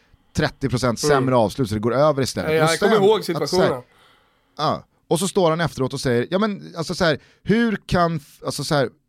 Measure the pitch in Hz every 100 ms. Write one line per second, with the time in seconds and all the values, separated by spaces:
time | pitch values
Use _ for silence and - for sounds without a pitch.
0 | _ _ _ - 151 - 135 120 123 110
1 | 151 143 131 127 104 - 113 107 117 120
2 | 156 139 131 - 120 160 160 160 196 220
3 | 196 214 175 170 143 180 165 135 - _
4 | _ _ _ _ _ - 151 90 - _
5 | - 165 190 208 170 160 160 - 127 139
6 | 139 120 120 180 214 190 160 175 156 175
7 | 170 139 _ _ - 220 233 202 - 190
8 | 170 165 - - 135 131 139 147 127 _